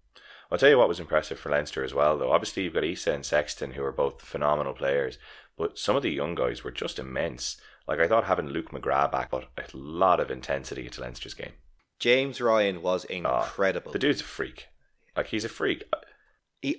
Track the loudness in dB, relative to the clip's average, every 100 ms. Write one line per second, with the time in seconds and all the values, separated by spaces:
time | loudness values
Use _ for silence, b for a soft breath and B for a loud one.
0 | _ B B B B 4 6 8 6 2
1 | 0 0 0 -6 0 0 0 -4 -2 2
2 | 2 2 2 2 0 -4 -2 0 -2 -2
3 | -2 -2 0 0 0 -6 -8 -4 -4 0
4 | -2 -2 -10 -2 0 0 -2 -2 0 0
5 | -2 -6 B B B -4 -4 -2 0 0
6 | 0 -2 -2 0 -2 -2 -8 -6 -6 -6
7 | -6 -4 -4 -4 -8 -8 B B -4 2
8 | 4 4 4 0 0 -6 -6 -6 0 2
9 | 2 0 -4 -6 -8 -12 -12 -12 -8 2
10 | 4 6 2 -6 -4 -4 -4 -10 -10 -10
11 | -10 -10 -14 -12 -14 -16 -20 _ _ 0
12 | 4 4 4 0 4 6 4 2 0 0
13 | -2 -4 0 0 0 2 2 2 -4 0
14 | 2 0 -4 -6 -8 -10 -20 _ _ _
15 | _ -6 -2 -4 -4 -2 -2 -2 -4 -6
16 | -6 b b b _ _ -6